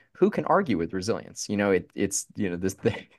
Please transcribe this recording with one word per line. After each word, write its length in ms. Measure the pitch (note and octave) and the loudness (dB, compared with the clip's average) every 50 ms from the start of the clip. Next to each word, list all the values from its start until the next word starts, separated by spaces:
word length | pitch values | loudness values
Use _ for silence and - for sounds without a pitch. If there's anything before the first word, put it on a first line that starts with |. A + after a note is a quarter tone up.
| _ _ _ | _ _ _
Who 160 | - F3+ G#3+ | 2 2 2
can 160 | - F3+ D3+ | 2 0 0
argue 320 | - D#3 G3 G3 B2+ G2 | 2 2 2 2 2 0
with 160 | E2 E2 E2+ F#2+ | -2 -2 -2 -4
resilience? 560 | F#2 F#2 A2+ G2+ C#2 - - - - - - | -4 -2 -2 -2 -4 -6 -12 -14 -12 -6 -2
You 80 | G#2 | 0
know, 140 | G2+ G#2 G2+ | 2 4 4
it, 180 | F#2+ F2 - - _ | 4 2 2 -2 _
it's, 320 | - G2+ F#2+ - - - - - | -2 -2 0 0 -4 -8 -8 -6
you 140 | - G#2 F2+ | -4 -4 -2
know, 60 | F2 | -2
this 200 | F2 F#2+ F#2+ - | -2 -2 -4 -2
thing, 320 | - - A2+ - - - - _ | 0 0 -2 -2 -2 -8 -18 _